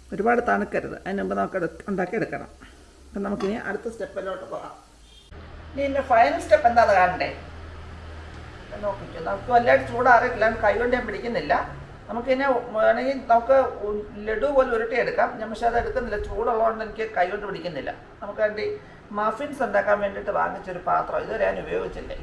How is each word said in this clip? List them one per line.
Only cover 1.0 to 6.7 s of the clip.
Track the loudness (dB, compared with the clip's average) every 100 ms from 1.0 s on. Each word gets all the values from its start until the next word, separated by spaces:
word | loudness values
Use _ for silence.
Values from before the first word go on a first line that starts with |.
അതിന് | -6 -4
മുമ്പ് | -2 -2
നമുക്ക് | -2 -2
എടു-, | -4 -6 -6
ഉണ്ടാക്കിയെടുക്കണം. | -2 -2 -2 -4 -6 -12 -18 -20 -20 -20 -20 -12
അപ്പം | -6 -4
നമുക്കിനി | -2 -2 -4 -6
അടുത്ത | -6 -8
സ്റ്റെപ്പിലോട്ട് | -8 -8 -6 -8 -8 -8
പോകാം. | -10 -10 -16 -20 -20 -20 -20 -20 -20 -18 -18 -12
ഇനി | -4
ഇതിൻ്റെ | 0 0 4
ഫൈനൽ | 6 6 4 4
സ്റ്റെപ്പ് | 6 6